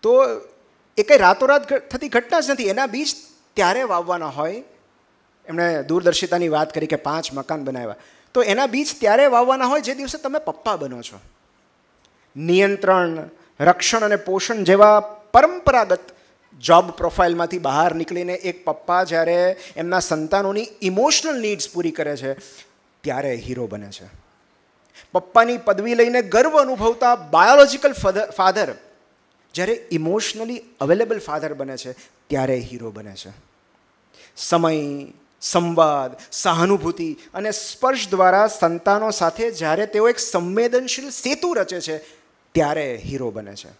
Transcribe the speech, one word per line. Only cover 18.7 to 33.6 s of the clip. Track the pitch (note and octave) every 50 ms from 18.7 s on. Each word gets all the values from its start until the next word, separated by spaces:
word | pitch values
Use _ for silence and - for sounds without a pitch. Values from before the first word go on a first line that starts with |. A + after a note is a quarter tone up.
| D3+ D3+ - - F3 F3+ F#3
જ્યારે | E3+ E3 E3 E3 E3 E3+ F3 F3+ F3+ F#3 F#3 - - -
એમના | - D#3+ F3 F3+ F#3
સંતાનોની | F3 - D#3+ D#3 D#3 D#3 F#3 G3 G3+ G3 G3 G#3 A#3 A3+ - _
ઇમોશનલ | G#3 F#3 F#3 G3 B3 D4+ D#4 - - D#4+ D4 B3+
નીડ્સ | A3+ G#3+ G#3 G3+ - - -
પૂરી | F3 F3 E3
કરે | D#3 - D3+ D3 D3
છે, | B2+ B2+ C3+ C3+ - - - - - - _ _ _ _ _ _ _
ત્યારે | - D3 B2+ C3 C#3 C#3 B2
હીરો | A#2 G#2 - B2+ A#2+ B2
બને | G#2+ G#2 G#2 G#2 G2+
છે. | G2 - F#2 F#2+ - - _ _ _ _ _ _ _ _ _ _ _ _ _ _ _ - - _
પપ્પાની | - F#3 F3+ - - A#3 A3+ A#3 B3
પદવી | A#3+ A#3 G#3+ G3 F#3+ G#3 A#3 A#3+
લઈને | A#3 A#3 A#3+ A#3+ B3
ગર્વ | A#3 F#3+ F#3+ A3 C4 D#4+ D4+ D4
અનુભવતા | C#4 C4 C4 G3+ G#3 A3+ A#3 A#3 B3+ A#3+ A#3+
બાયોલોજિકલ | - E3 D3 D3+ D#3+ F3+ A3 C4 C#4+ C#4 C#4 A#3 C#4 - C#4 C4+
ફાધર, | - - G3 F#3 G3 A3 -
ફાધર | - - F#3 F#3+ F3+ G#3 G3 C#3+ A2+ - _ _ _ _ _ _ _ _ _ _ _ _ _ _ _
જ્યારે | E3 F3+ G3 A#3 A3+ - -
ઇમોશનલી | E3+ D#3+ D#3 D#3+ F#3 G#3+ G#3+ - - G#3+ A3+ A3+ B3 - - - _ _
અવેલેબલ | C3+ C#3 E3+ G3+ A#3 A3 D3+ C#3
ફાધર | - - D3+ D3+ C#3+ D#3 D3
બને | C3+ C3+ C3+ C3+
છે, | B2 - B2+ B2+ - - _ _ _ _
ત્યારે | _ C#3+ C#3 C3 C3 C3
હીરો | B2+ A#2+ A2+ B2 A#2+ A#2+ A2+
બને | G#2 G#2+ G#2+ G#2 G2
છે. | G2 - F#2 G2+ - _ _ _ _